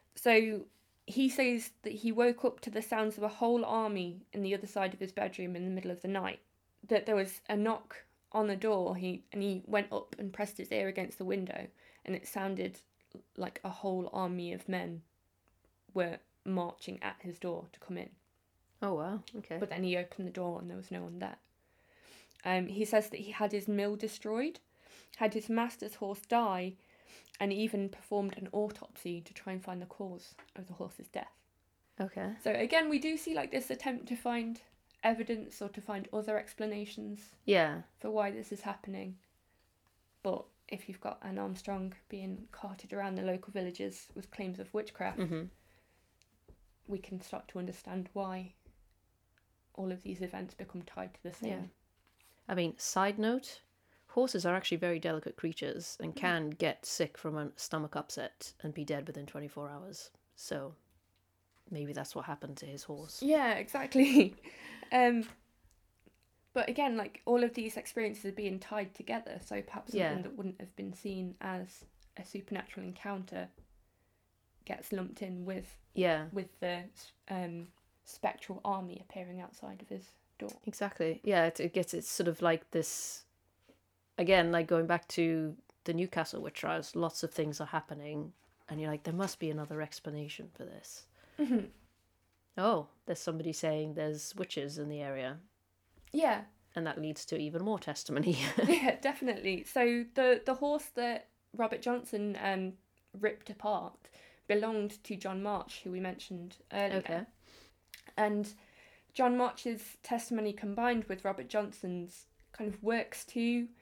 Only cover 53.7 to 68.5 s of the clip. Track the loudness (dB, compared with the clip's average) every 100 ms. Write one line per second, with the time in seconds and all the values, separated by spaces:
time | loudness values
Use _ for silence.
53.7 | _ _ _ _ 2 4 4 2 2 2
54.7 | 0 2 2 0 -2 -4 -4 -4 -2 -4
55.7 | -4 -8 -6 -6 0 2 2 0 0 0
56.7 | 0 -4 0 -2 -2 -6 -4 -4 -6 -6
57.7 | -4 -2 -4 -6 -6 -8 -8 -16 -10 -8
58.7 | -6 -4 -4 -4 -10 -10 -10 -10 -8 -10
59.7 | -10 -12 -14 -16 _ _ -16 -6 -6 -6
60.7 | -12 _ _ _ _ _ _ _ _ -10
61.7 | -6 -4 -6 -6 -8 -8 -8 -8 -12 -12
62.7 | -12 -10 -10 -10 -2 4 6 6 2 0
63.7 | -4 4 8 12 12 10 4 -18 -16 -16
64.7 | -14 4 8 10 8 0 -8 _ _ _
65.7 | _ _ _ -20 _ _ _ _ 0 0
66.7 | 2 2 2 -2 -4 4 6 6 2 -4
67.7 | -6 -6 -2 -2 -2 -6 -2 -2